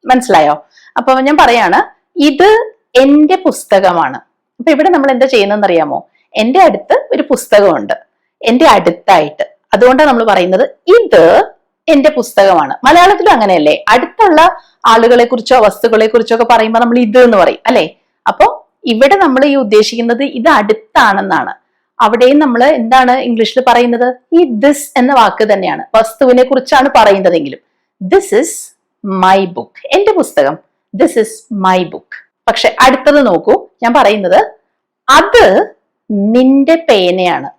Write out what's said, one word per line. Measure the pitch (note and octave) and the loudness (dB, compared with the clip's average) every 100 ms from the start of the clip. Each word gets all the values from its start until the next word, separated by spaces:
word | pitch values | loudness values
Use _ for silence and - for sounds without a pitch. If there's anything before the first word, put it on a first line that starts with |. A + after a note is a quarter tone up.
| - | -2
മനസ്സിലായോ? | B3+ A#3+ F3+ D3+ D3+ _ _ _ - | -4 0 0 0 -2 _ _ _ -6
അപ്പൊ | B3 C4 | -2 0
ഞാൻ | C4 D#4 | 0 2
പറയാണ്, | C#4 A#3 F#3+ F#3+ G#4+ _ _ F4 | 2 2 0 -2 -2 _ _ -2
"ഇത് | D4 C4+ F#4+ G#4+ B4+ _ _ | -2 2 2 2 -2 _ _
എന്റെ | B3 C4+ D4 D4+ F#4 | 0 2 2 2 0
പുസ്തകമാണ്." | F4+ - - G3 F#3+ E3+ C#3 - _ _ _ _ | -2 -6 -2 0 0 -2 -4 -8 _ _ _ _
അപ്പൊ | B3 | -2
ഇവിടെ | C#4+ D4 | 0 0
നമ്മൾ | D#4 C4+ | 0 -2
എന്താ | B3 C4 | 0 0
ചെയ്യുന്നതെന്ന് | B3+ G3+ G#3 G3 | 0 -2 -2 0
അറിയാമോ? | E3+ D3+ C#3 - _ _ | 0 -2 -8 -12 _ _
എന്റെ | A3 A3 D#4+ | -4 -2 2
അടുത്ത് | F4 G3+ - B4+ - | 0 0 -4 -6 -4
ഒരു | - | -6
പുസ്തകമുണ്ട്, | - C4 - G#3 G3+ D3 G2+ - _ _ _ _ | -4 -6 0 0 2 -2 -6 -10 _ _ _ _
എന്റെ | A#3 B3 D#4+ | -4 0 2
അടുത്തായിട്ട്. | G3 F3 E3 - F3+ D3+ - - _ _ | 2 0 -4 0 0 0 -8 -12 _ _
അതുകൊണ്ടാണ് | G3+ B3 C4 D4+ | 0 2 4 2
നമ്മൾ | A#3+ | 0
പറയുന്നത് | A3+ F#3+ F3+ F#3+ B3+ - - | 0 0 0 -2 -4 -6 2
ഇത് | A#4 G4 G3 E3 B3+ A4 _ _ _ - | 2 4 4 4 2 -2 _ _ _ -2
എന്റെ | D4 D4+ | 0 0
പുസ്തകമാണ്. | D4 - - G3 F3 C#3 - | -2 -6 0 2 2 -2 -2
മലയാളത്തിലും | B3+ E4+ F4+ G#4 G4 | 2 4 4 2 0
അങ്ങനെയല്ലേ? | C#4+ G#3 F3 D3+ C#3 - | 0 0 0 0 -2 0
അടുത്തുള്ള | A#3+ D#4+ - G#4 D4+ F4 F#4 _ _ - | -2 -2 0 2 4 2 0 _ _ 0
ആളുകളെ | A3+ A#3 A#3+ | 2 2 2
കുറിച്ചോ | A#3+ B3 A3 B3+ | 2 -2 0 0
വസ്തുക്കളെ | G#3 - A3+ A3 G#3+ | 0 -2 -2 0 0
കുറിച്ചോ | A#3 A3+ A3+ | 0 -2 -4
ഒക്കെ | A3+ | 0
പറയുമ്പോ | - A3 A3+ | 0 0 -2
നമ്മൾ | A#3+ A#3+ | 0 0
ഇത് | A#3 B3 | 0 4
എന്ന് | B3 G#3 | 4 4
പറയും, | E3+ - - | 0 -2 -2
അല്ലെ? | A#3+ D#3+ _ _ _ - | -2 -4 _ _ _ -8
അപ്പൊ | G3+ G4+ - _ _ | 0 -2 -2 _ _
ഇവിടെ | B3+ A3 C4+ G4 | -6 0 2 2
നമ്മൾ | E4+ C4 | 0 0
ഈ | C#4+ C#4 | 0 0
ഉദ്ദേശിക്കുന്നത് | A3 G#3+ G#3+ A#3 A#3 A#3+ | 0 0 0 -4 -6 -4
ഇത് | C#4 B3 C#4+ | -6 -4 0
അടുത്താണെന്നാണ്. | C4 G#3+ A3 _ E4 A#3 G3 G3 D#3+ - - _ _ _ - | 0 -2 -4 _ 0 0 0 -4 -6 -6 -14 _ _ _ -4
അവിടെയും | A3 A3+ B3 C#4+ | -2 2 2 2
നമ്മൾ | D4+ A#3 | 0 0
എന്താണ് | C4+ C#4+ A3+ B3+ B3 | 0 0 0 0 2
ഇംഗ്ലീഷിൽ | C4 B3 A3+ G#3+ C4 B3+ | -2 -2 -4 -2 -2 0
പറയുന്നത്? | A#3+ A#3+ A#3 B3 B3+ _ E4 | 0 0 -2 -4 -4 _ 0
ഈ | |
this | D#4 G#3+ C#4 C#4+ - C4+ | 0 0 -2 -2 -4 -2
എന്ന | B3 | 0
വാക്ക് | C4+ G#3 - A3 | 2 0 0 -2
തന്നെയാണ്. | G3+ F3+ D3+ - A3 | -2 -4 -8 -2 -2
വസ്തുവിനെ | A3 - C4 B3 | -2 -2 2 2
കുറിച്ചാണ് | B3+ C4 B3+ C#4 C#4 C4+ | 2 -2 0 0 2 2
പറയുന്നതെങ്കിലും, | G#3+ G3 F#3 E3+ C#3 C3 _ _ _ _ F#3 | 2 2 0 -2 -6 -14 _ _ _ _ -2
"This | F4 - G#3 | -2 0 -4
is | D#4+ - - _ _ _ G3 | -4 -10 -18 _ _ _ -8
my | F#3+ F#3 G3 | -2 0 0
book", | F#3+ F3+ - - - - | -2 -8 -16 -6 -2 0
എന്റെ | G4+ | 0
പുസ്തകം, | F#4 - - C#3 D#3+ _ _ _ G3 | -2 -4 -2 -4 -4 _ _ _ -4
"This | - A#3+ | -2 -2
is | G#3+ - _ G#3 | -6 -8 _ -4
my | F#3+ F#3 | -2 -2
book". | E3 - _ - _ _ - | -4 -12 _ -20 _ _ -6
പക്ഷെ | A3 - - | -2 -4 0
അടുത്തത് | C4 C4 - C#4+ B3 | 0 2 0 2 2
നോക്കൂ, | E3+ - - - _ | -2 -2 -4 -4 _
ഞാൻ | A#3 | -2
പറയുന്നത് | C4 G3+ G#3 F3+ F#3 A4 - _ _ _ _ - | 0 0 0 0 0 -2 -10 _ _ _ _ 0
അത് | C#4 G4 A#4+ C#4+ G3+ G#4+ _ _ _ _ | 0 2 2 4 2 -2 _ _ _ _
നിന്റെ | G#3 G3+ A#3+ C4 C#4 C#4 E4 E4 | -4 0 0 2 2 0 -2 0
പേനയാണ്. | G#3+ F3+ F#3 F3+ C#3+ C3+ | 0 0 -2 -2 -4 -8